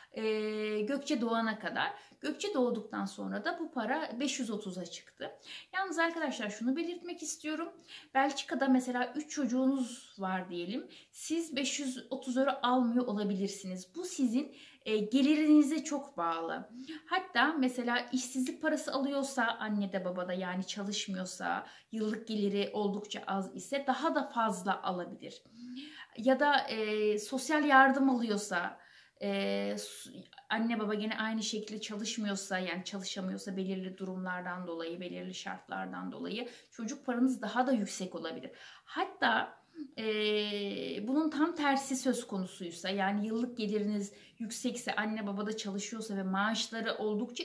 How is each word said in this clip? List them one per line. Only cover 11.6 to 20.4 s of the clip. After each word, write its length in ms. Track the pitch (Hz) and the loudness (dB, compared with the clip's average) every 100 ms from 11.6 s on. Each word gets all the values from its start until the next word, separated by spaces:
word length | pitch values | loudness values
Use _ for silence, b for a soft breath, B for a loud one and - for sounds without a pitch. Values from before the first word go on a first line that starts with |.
| 262 - | -2 -2
yüz 280 | 269 254 - | -4 -6 -6
otuz 280 | 262 254 254 | -6 0 4
euro 140 | 277 - | 4 4
almıyor 460 | 240 254 233 240 226 | 4 6 6 4 2
olabilirsiniz. 880 | 208 202 190 196 - 185 185 - 339 | 0 2 2 0 -2 -8 -8 -10 -8
Bu 80 | |
sizin, 520 | 359 - 240 247 - B B B 220 | -6 2 4 4 -2 B B B 0
e, 100 | 214 | 0
gelirinize 840 | 208 269 277 302 302 302 269 320 | 4 4 6 6 10 10 8 2
çok 340 | - 277 - 170 | 0 -4 -4 -2
bağlı. 520 | 170 165 165 160 - 247 285 311 - | 0 0 -2 -4 -8 -14 -12 -14 -2
Hatta 480 | 370 370 240 285 | -2 2 4 4
mesela 460 | 320 254 254 240 247 - | 6 2 2 0 0 0
işsizlik 500 | 254 - 262 254 - | -2 -2 -2 -2 0
parası 320 | 311 302 - | 0 2 0
alıyorsa 500 | 285 277 277 269 254 226 233 | 0 0 0 0 0 0 0
anne 340 | 214 208 190 | -2 0 0
de 120 | 190 180 | -2 -2
baba 220 | 180 180 | -4 -2
da, 60 | |
yani 340 | 180 | -2